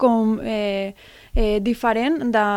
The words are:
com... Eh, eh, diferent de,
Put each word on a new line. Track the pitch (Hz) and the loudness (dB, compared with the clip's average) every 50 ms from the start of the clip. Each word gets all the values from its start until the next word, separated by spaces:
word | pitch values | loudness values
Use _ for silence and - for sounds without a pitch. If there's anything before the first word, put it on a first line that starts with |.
com... | 269 247 233 226 220 220 220 214 | 2 2 2 2 2 0 -2 -2
Eh, | - 226 220 214 208 202 196 196 196 196 196 - - - - - - - - | -4 -4 -4 -2 -2 -2 -2 -4 -6 -6 -10 -14 -20 -20 -20 -20 -16 -4 0
eh, | - 220 208 208 208 | 0 2 2 2 0
diferent | 196 240 233 - - 233 220 220 240 285 330 302 247 240 233 | 0 -2 -2 0 0 0 0 2 0 0 -2 -2 -2 0 0
de, | 214 208 208 208 | 2 2 2 0